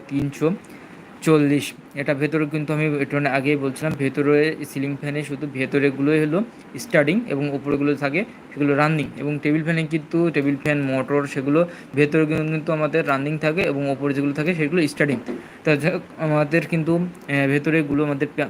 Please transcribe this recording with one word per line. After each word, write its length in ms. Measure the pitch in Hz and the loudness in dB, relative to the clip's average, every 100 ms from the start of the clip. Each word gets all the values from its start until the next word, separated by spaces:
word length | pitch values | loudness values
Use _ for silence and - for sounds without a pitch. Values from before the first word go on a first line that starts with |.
| - | -4
তিনশো 440 | 139 143 - 151 208 - - - - - - | -4 -2 0 -2 -2 -8 -20 -20 -20 -20 -4
চল্লিশ। 520 | 165 156 143 143 - - - 143 | 4 4 4 2 -2 -10 -14 -8
এটা 180 | 147 | -4
ভেতরে 320 | 139 151 160 151 | -2 0 0 -2
কিন্তু 280 | 156 147 | -2 -2
আমি 120 | 151 156 147 | 0 0 0
একটু 160 | 139 143 | -2 0
আগেই 380 | 143 135 135 139 | 0 0 2 2
বলছিলাম, 380 | 135 131 156 135 | 0 -2 -4 -2
ভেতরে 580 | 135 139 143 147 156 - 147 | -2 0 2 4 2 -2 -8
সিলিং 280 | 139 139 139 | -6 -4 -4
ফ্যানে 240 | 147 147 | -6 -6
শুধু 240 | 143 139 147 | -6 -6 -6
ভেতরেগুলোই 640 | 131 131 139 139 131 143 156 | -4 -2 2 2 2 2 4
হলো 240 | 156 170 233 - - 139 | 4 0 -2 -8 -14 -14
স্টার্টিং 420 | - 160 143 208 240 | 0 2 4 2 0
এবং 220 | 139 143 | -2 -2
উপরেগুলো 460 | 139 143 143 143 139 | -2 -2 0 2 0
থাকে 300 | 143 156 233 - - | 0 -2 -4 -8 -12
সেগুলো 220 | 139 143 143 | -2 2 4
রানিং। 320 | 151 156 127 - | 4 2 -2 -6
এবং 220 | 143 147 | -4 -2
টেবিল 240 | 151 156 | 0 0
ফ্যানে 200 | 160 165 | 0 0
কিন্তু 460 | 156 160 147 170 170 | 0 -4 -2 0 2
টেবিল 260 | 147 139 139 | 2 0 0
ফ্যান, 180 | 151 147 | 0 0
মোটর, 460 | 135 131 127 143 139 | 0 0 0 0 0
সেগুলো 400 | 143 135 151 175 - - 135 | -4 0 2 2 -4 -6 0
ভেতরে 300 | 147 160 151 | 2 4 2
কিন্তু 480 | 156 156 160 151 | 0 -2 -2 -2
আমাদের 340 | 156 151 160 143 | -2 0 0 0
রানিং 300 | 135 143 156 | 0 -2 -2
থাকে 240 | 156 160 | -2 0
এবং 280 | 170 139 139 | 0 0 -2
ওপরে 240 | 135 143 | -2 -2
যেগুলো 200 | 139 143 | 0 -2
থাকে 220 | 143 151 170 | -2 -2 0
সেগুলো 320 | 147 175 147 | 0 2 0
স্টার্টিং। 300 | - 147 - - - - - | 0 0 0 -4 -10 -12 -4
তা 120 | 160 147 | 0 2
যাই 160 | 156 | 2
হোক, 100 | 175 - - | -2 -6 -6
আমাদের 500 | 156 151 143 165 170 | 0 2 2 0 0
কিন্তু, 280 | 165 156 170 | -2 0 0
আহ, 520 | 180 - - 139 139 | 0 -8 -4 0 2
ভেতরেগুলো 560 | 143 156 160 147 143 | 2 2 2 2 0
আমাদের 240 | 147 139 147 | 0 0 -2
পা-, 140 | - | -4